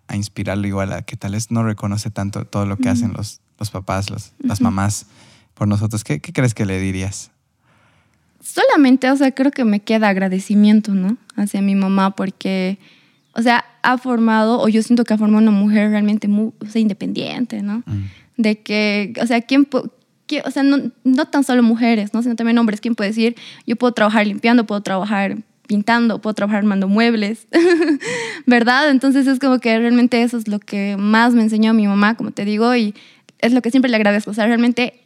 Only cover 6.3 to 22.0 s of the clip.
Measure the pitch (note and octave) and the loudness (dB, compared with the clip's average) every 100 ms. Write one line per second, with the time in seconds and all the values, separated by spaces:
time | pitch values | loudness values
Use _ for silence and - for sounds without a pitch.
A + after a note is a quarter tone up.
6.3 | D#3 B2+ G#2+ G2+ F#2+ F#2+ F#2+ F#2+ - - | -2 0 0 -2 -2 -2 -4 -6 -8 -14
7.3 | _ _ _ _ _ _ _ _ _ _ | _ _ _ _ _ _ _ _ _ _
8.3 | _ - - B4+ G4 C4+ C4 B3+ C#4 C4+ | _ -6 0 4 6 6 4 2 2 2
9.3 | B3+ C4+ C#4 A3+ G3+ - A3 G#3+ F#3+ F#3+ | 0 -2 0 0 0 0 0 2 0 0
10.3 | F#3 - G#3 G#3 G#3+ G#3+ G3 F#3 B3 _ | -2 0 4 6 4 2 0 -2 -4 _
11.3 | - G#3 G3 G3 G3 F#3+ G3 F#3+ G3 F#3+ | -6 -4 -2 0 0 0 2 0 -2 -6
12.3 | - F#3+ F#3+ F#3 G3 _ _ _ _ _ | -6 -6 -4 -4 -6 _ _ _ _ _
13.3 | - A#3+ A#3 - _ - B3 B3+ A#3 A3+ | -2 0 0 -2 _ 0 0 0 0 2
14.3 | A3 A3 A#3+ A3 A3 A3 A#3+ A3+ G#3+ G#3+ | 2 2 2 2 2 2 0 2 0 2
15.3 | G#3 A3 G3+ G#3 G#3+ G#3+ G#3+ G#3 G#3+ G#3 | 4 4 4 2 2 2 0 0 0 0
16.3 | G#3 A3 - G#3+ A3+ A3 F#3+ F#3 G3+ - | 0 -2 -6 -6 -2 -2 -2 -6 -6 -6
17.3 | - A#3+ G#3+ G3+ A3 - G2+ F#2+ - _ | -6 -6 -6 -6 -8 -6 -8 -8 -14 _
18.3 | - G#3+ G#3+ - G#3 G#3+ G3+ G3 A3+ A#3 | -4 -2 -2 -4 -2 0 -2 -4 -4 -2
19.3 | A#3+ A#3 C4+ C#4 B3+ - - _ _ - | -2 2 2 2 0 -6 -12 _ _ -8
20.3 | D4 - C#4 C#4 C#4 A#3 - C4 C4 D#4+ | -6 -4 0 2 2 -2 -4 0 0 0
21.3 | C#4+ C4+ B3 A3+ A3+ A#3+ A3+ | 0 2 2 2 2 2 0